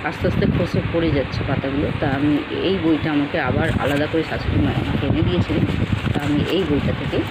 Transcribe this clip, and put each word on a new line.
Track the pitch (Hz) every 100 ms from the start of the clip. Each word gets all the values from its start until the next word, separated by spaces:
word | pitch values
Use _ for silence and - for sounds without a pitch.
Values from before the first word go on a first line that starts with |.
আস্তে | 151 - -
আস্তে | - -
খসে | - 180 - -
পড়ে | 170 165
যাচ্ছে | 143 127 - -
পাতাগুলো। | 131 139 139 - -
তা | 151
আমি | 139 147 147 - -
এই | 175 190
বইটা | 160 151 156
আমাকে | 147 143 170
আবার | 131 123 160 -
আলাদা | 135 143 151
করে | 160
শাশুড়ি | 156 117 - -
মা | 147
আমাকে | - - - 139
এনে | 302
দিয়েছিলেন। | 330 175 - - - - - - -
তা | -
আমি | 147 147 135
এই | 160 165
বইটা | 143 131
থেকে | - 143 - -